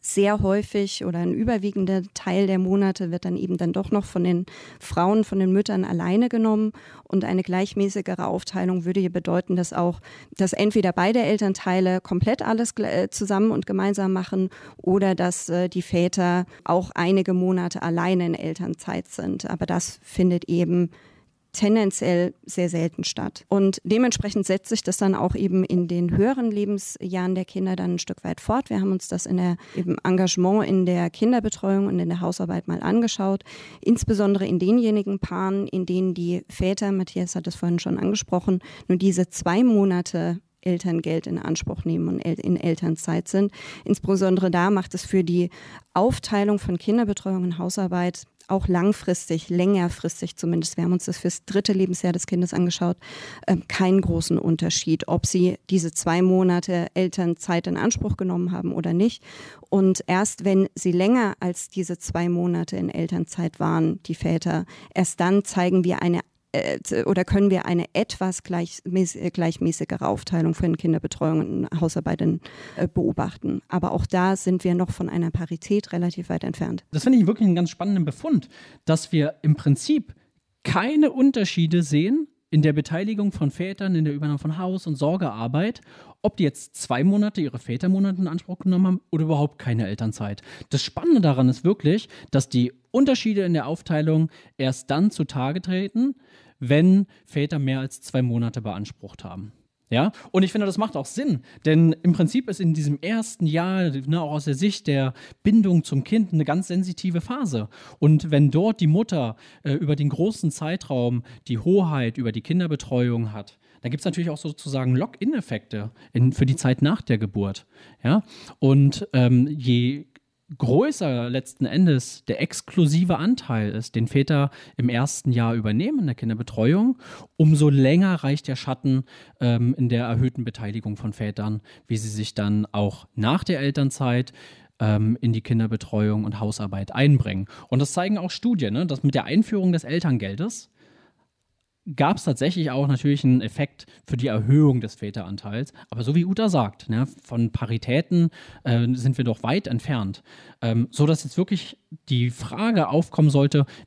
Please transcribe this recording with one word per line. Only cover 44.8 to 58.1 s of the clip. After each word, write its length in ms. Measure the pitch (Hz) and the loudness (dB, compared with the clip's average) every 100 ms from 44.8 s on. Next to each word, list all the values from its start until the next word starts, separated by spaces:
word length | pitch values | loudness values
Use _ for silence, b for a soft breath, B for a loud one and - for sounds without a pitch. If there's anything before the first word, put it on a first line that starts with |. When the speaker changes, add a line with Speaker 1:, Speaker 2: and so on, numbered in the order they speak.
| 185 | -2
Speaker 1:
es 120 | 180 - | -8 -2
für 180 | 190 | 0
die 240 | 170 175 175 B B B B | 2 0 0 B B B B
Aufteilung 640 | - 214 254 - 208 202 208 | 0 0 0 -2 0 2 0
von 180 | - 175 | -2 -4
Kinderbetreuung 640 | - 220 220 202 190 190 | 0 0 0 -2 -4 -2
und 160 | 180 170 | -2 -2
Hausarbeit 680 | 180 185 185 180 180 180 - _ _ | -4 -2 -2 0 -2 -4 -16 _ _
auch 180 | 190 190 | -2 2
langfristig, 800 | 175 185 214 - 180 - 165 - | 2 2 2 0 -4 -2 -6 -2
längerfristig 880 | 175 185 202 175 - 170 - 170 - | 0 2 2 0 -2 -8 -6 -10 -6
zumindest, 400 | 175 170 165 - | -2 -2 -2 -4
wir 80 | |
haben 80 | 170 | 0
uns 120 | 180 | 0
das 140 | - - | -2 -4
fürs 260 | 180 - | -4 -6
dritte 280 | - 196 202 | -4 -2 0
Lebensjahr 400 | 190 185 180 180 | 0 0 0 -2
des 140 | 175 - | -2 -2
Kindes 260 | 180 175 | -2 0
angeschaut, 440 | - 175 - 175 180 B B B B - | 0 0 0 -2 -2 B B B B -2
ähm, 160 | 185 - | -2 0
keinen 320 | - 185 190 | -2 4 4
großen 380 | 185 165 160 - | 2 -2 0 0
Unterschied, 720 | - 165 170 - - 160 - | 0 0 0 -2 0 -2 0
ob 180 | 175 - | -2 0
sie 320 | 185 180 - - | 2 2 0 0
diese 220 | 190 165 | 0 0
zwei 280 | - 175 170 | -4 -2 2
Monate 680 | 185 185 185 175 175 180 170 | 4 4 4 2 0 -2 -2
Elternzeit 720 | - 185 - 175 170 - 170 180 | -2 -2 0 -2 -2 -2 -2 -2
in 100 | 170 | -2
Anspruch 400 | - - 214 | 0 -2 -4